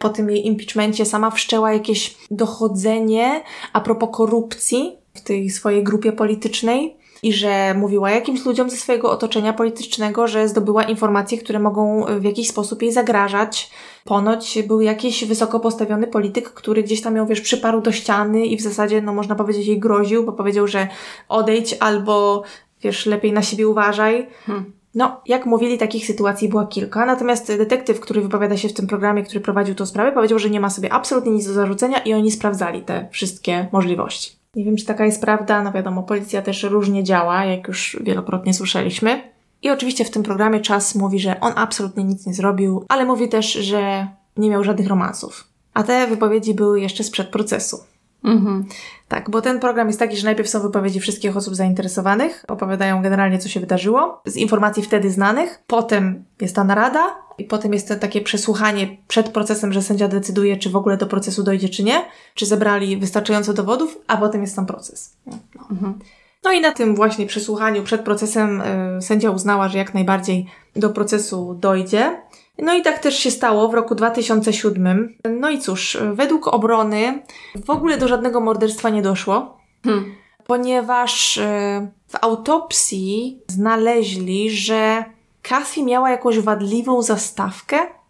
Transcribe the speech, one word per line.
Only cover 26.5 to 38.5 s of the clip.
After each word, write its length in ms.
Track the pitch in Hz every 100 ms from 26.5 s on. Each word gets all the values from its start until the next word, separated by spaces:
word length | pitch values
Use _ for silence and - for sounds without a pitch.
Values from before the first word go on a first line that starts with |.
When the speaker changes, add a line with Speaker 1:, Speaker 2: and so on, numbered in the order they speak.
| 208 208
Speaker 1:
kilka. 400 | - 196 214 247
Natomiast 400 | 254 240 233 233
detektyw, 540 | 208 214 254 254 214
który 200 | - 214
wypowiada 360 | 202 208 202 202
się 120 | 208
w 40 |
tym 120 | 208 190
programie, 360 | 202 208 208
który 180 | 202 208
prowadził 340 | 202 196 196
tą 120 | 190 190
sprawę, 260 | 208 240
powiedział, 260 | 262 220 220
że 120 | 208
nie 100 | 208
ma 100 | 202
sobie 220 | 190 185
absolutnie 400 | - - 254 233
nic 140 | 214 202
do 60 |
zarzucenia 460 | 196 202 196 247 262
i 160 | 220
oni 160 | 214 214
sprawdzali 520 | 214 208 196 175 170
te 260 | - 175 185
wszystkie 580 | - 190 - - 175 180
możliwości. 600 | 190 180 175 - - - - _ 226
Nie 80 |
wiem, 120 | 202 214
czy 100 | -
taka 180 | 214 214
jest 140 | 214
prawda. 420 | 214 214 202 208
No 100 | 202
wiadomo, 300 | 196 185 185
policja 400 | 180 208 202 196
też 200 | 196 196
różnie 420 | 202 208 202 196
działa, 400 | 185 185 175 180
jak 240 | 196 185 185
już 280 | 185 - -
wielokrotnie 520 | - 185 185 185 185